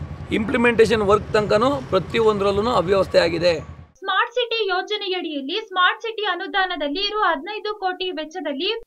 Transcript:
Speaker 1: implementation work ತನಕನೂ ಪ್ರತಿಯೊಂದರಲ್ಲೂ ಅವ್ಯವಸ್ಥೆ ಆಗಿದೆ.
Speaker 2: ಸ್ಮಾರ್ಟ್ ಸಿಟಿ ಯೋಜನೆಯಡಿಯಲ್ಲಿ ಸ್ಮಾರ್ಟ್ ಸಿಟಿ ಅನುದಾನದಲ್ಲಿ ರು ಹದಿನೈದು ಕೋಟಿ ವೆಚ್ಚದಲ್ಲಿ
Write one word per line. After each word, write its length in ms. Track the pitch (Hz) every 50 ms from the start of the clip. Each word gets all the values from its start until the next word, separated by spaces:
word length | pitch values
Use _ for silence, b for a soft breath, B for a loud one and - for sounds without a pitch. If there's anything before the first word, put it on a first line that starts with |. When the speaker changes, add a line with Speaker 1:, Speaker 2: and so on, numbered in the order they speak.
| - - - - - -
Speaker 1:
implementation 680 | - - 226 196 277 247 233 240 233 202 226 185 226 220
work 320 | 208 190 208 208 - - -
ತನಕನೂ 360 | 214 214 185 208 208 226 269 285 - - -
ಪ್ರತಿಯೊಂದರಲ್ಲೂ 800 | - 190 - - - 233 226 214 214 202 196 202 202 202 208 240
ಅವ್ಯವಸ್ಥೆ 500 | - 190 170 170 202 196 180 185 - 185
ಆಗಿದೆ. 560 | 175 170 170 165 165 180 165 151 - - - - - - _ _
Speaker 2:
ಸ್ಮಾರ್ಟ್ 340 | 381 392 370 392 466 480 -
ಸಿಟಿ 340 | 494 480 466 453 453 427 381
ಯೋಜನೆಯಡಿಯಲ್ಲಿ 1000 | 359 370 370 370 415 415 403 381 370 359 339 320 302 285 269 269 349 427 440 440
ಸ್ಮಾರ್ಟ್ 340 | 381 370 359 381 440 440
ಸಿಟಿ 240 | - 453 440 427 415 415
ಅನುದಾನದಲ್ಲಿ 800 | 359 339 381 381 381 392 381 370 359 294 302 285 285 370 403 415 415
ರು 60 | 427
ಹದಿನೈದು 560 | 415 359 330 277 285 403 427 427 427 415 427
ಕೋಟಿ 360 | 427 381 370 370 370 370 370
ವೆಚ್ಚದಲ್ಲಿ 680 | 349 302 311 302 311 370 - 311 285 269 330 403 453 466 466